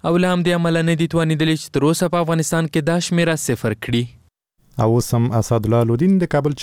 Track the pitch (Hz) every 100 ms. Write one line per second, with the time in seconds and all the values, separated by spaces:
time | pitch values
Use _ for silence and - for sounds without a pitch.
0 | 165 170 180 180 175 175 170 165 165 160
1 | 165 165 160 156 160 156 - 135 147 170
2 | 175 175 165 165 156 165 160 165 151 175
3 | - 170 165 156 - 120 113 107 - 120
4 | 120 - _ _ _ _ _ - 110 117
5 | - 120 120 113 - 117 107 117 117 120
6 | 180 190 175 143 147 135